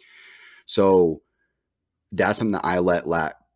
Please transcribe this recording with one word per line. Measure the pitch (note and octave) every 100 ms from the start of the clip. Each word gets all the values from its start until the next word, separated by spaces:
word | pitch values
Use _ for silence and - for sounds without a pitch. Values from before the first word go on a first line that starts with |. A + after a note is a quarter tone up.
| _ - - - - - -
So | - G2 F#2+ F2 D#2 _ _ _ _ _ _ _ _ _
that's | F#2+ F#2+ G#2+
something | A2+
that | G2 D#2+
I | F2+
let | F2+ E2+ -
lat | E2 D#2 - _